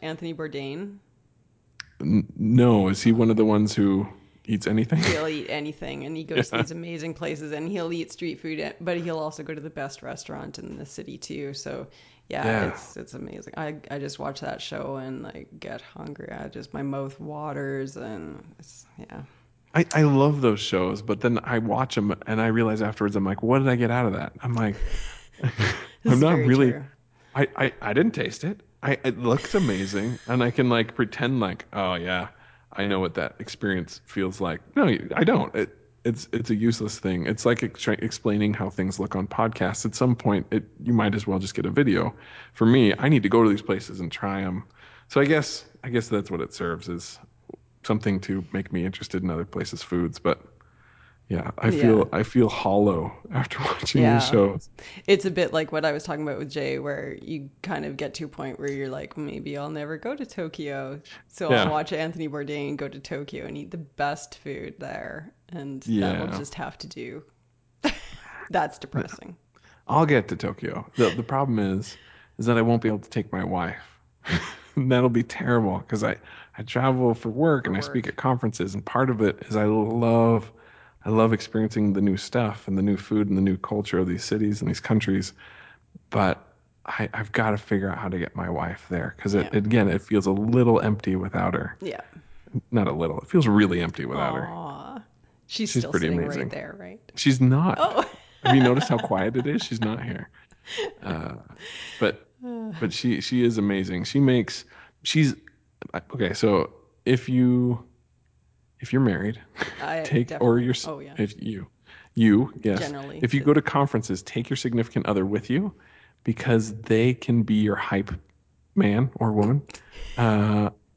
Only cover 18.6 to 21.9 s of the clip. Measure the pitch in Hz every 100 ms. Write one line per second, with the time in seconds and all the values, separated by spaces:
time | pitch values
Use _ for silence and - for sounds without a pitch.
18.6 | - - - - - - 135 _ _ _
19.6 | _ 160 170 156 151 135 143 147 123 104
20.6 | - 95 92 101 110 98 123 117 - 120
21.6 | 113 110 131